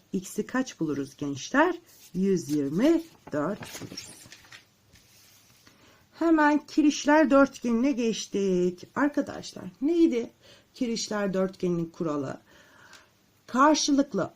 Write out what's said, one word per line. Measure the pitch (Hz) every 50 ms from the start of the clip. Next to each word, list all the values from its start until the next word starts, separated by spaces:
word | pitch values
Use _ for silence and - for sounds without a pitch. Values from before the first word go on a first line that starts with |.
| _ _ -
x'i | 196 185 - - - 208
kaç | - - 254 262 - - -
buluruz | 165 151 143 139 139 135 -
gençler? | - 147 143 139 131 - - - 269 311 359 339 - - - - - - - -
Yüz | 175 190 196 190 170 135 135
yirmi | 147 151 139 139 151 175 240 302 339 311 330 - - - _ - -
dört | 151 143 165 208 - - - - -
buluruz. | - - - - - - - - - - - - - - - - - _ _ _ _ _ - - _ _ _ _ - _ _ _ _ _ _ _ _ - - _ _ - _ _ _ _ _
Hemen | - 311 330 330 311 302 294 302 294 -
kirişler | - - - 302 302 277 - - 277 294 311 320 220
dörtgenine | 277 269 277 269 - - - 240 233 226 240 285 277
geçtik. | 220 247 226 208 - - - - 202 196 196 185 180 180 180 180 - - - _
Arkadaşlar | - 269 294 294 302 233 - - - - - - - - 185 - -
neydi | 262 294 339 339 330 285 240 233 233 233 - _ _ - - - _ _ _
kirişler | - 262 233 233 208 - - 214 208 202 202 180
dörtgeninin | 190 190 190 185 - - 180 175 170 170 165
kuralı? | - - 175 160 147 143 139 131 - - _ _ - - - - - - - - - - - _ _ _ _ _ _ _ _
Karşılıklı | - - 247 269 302 311 294 - - 285 269 277 - - 190 151 - -